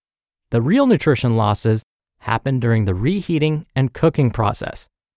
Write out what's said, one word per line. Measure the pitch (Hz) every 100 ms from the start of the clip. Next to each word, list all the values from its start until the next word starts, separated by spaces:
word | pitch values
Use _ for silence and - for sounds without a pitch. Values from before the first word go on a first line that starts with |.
| _ _ _ _ -
The | 120
real | 123 247 269
nutrition | 196 - 127 123 113
losses | 104 104 117 110 - _ _ _
happen | - 113 139 131
during | 117 113 101
the |
reheating | 90 120 196 185 160 156 156 - -
and | 131
cooking | - 165 - 127
process. | - 104 - - - - _ _